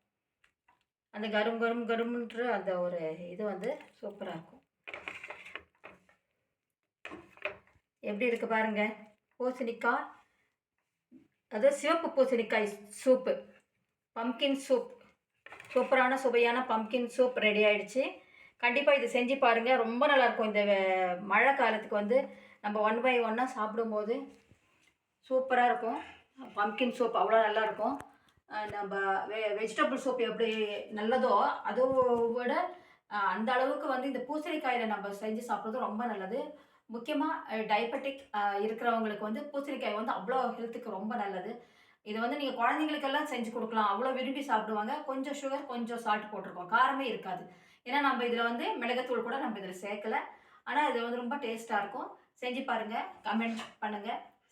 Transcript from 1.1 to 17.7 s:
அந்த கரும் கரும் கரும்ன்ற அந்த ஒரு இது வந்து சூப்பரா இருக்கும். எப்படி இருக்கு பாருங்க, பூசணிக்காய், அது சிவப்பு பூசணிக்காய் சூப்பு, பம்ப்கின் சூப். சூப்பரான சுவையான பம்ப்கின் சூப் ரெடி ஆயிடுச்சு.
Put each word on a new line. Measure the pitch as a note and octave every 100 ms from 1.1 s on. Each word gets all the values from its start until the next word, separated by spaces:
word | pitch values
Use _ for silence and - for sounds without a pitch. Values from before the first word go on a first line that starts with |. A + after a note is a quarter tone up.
அந்த | G#3 G#3+
கரும் | G#3 A3+ A3+
கரும் | A3+ A#3+ A3
கரும்ன்ற | A3+ A#3 A#3+ A3+ A3+ B3
அந்த | G3+ F#3 F3+
ஒரு | F3+ F3 D#3+ D#3+ F3
இது | F3+
வந்து | G#3 F#3 A3 D4 - -
சூப்பரா | G#3 G3+ F#3+
இருக்கும். | E3 - - _ _ - - - - - - - - _ _ - - _ _ _ _ _ _ _ _ _ _ - - - - - - _ _ _ _
எப்படி | G#3+ G#3 B3
இருக்கு | A#3 G#3+
பாருங்க, | A3 A3 G#3 G#3+ A3 - _ _ -
பூசணிக்காய், | B3+ B3+ A#3 A3+ A3+ C#4 - - _ _ _ _ _ _ _ _ _ - _ _ -
அது | A3 C4+
சிவப்பு | C#4+ D4 E4 D#4+
பூசணிக்காய் | C#4 C4 A#3 G#3+ A3 G#3 - - - C4
சூப்பு, | B3+ G3+ F3+ - - _ _ _ _ _ A3+
பம்ப்கின் | A#3+ B3 C#4+ C4+
சூப். | - B3 - - - _ _ _ - - -
சூப்பரான | B3+ - C4 B3+
சுவையான | C4 B3+ A#3+ A#3 B3
பம்ப்கின் | B3 A3 G#3+ B3 A#3+
சூப் | - B3 A3+
ரெடி | G#3+ G3+
ஆயிடுச்சு. | G#3+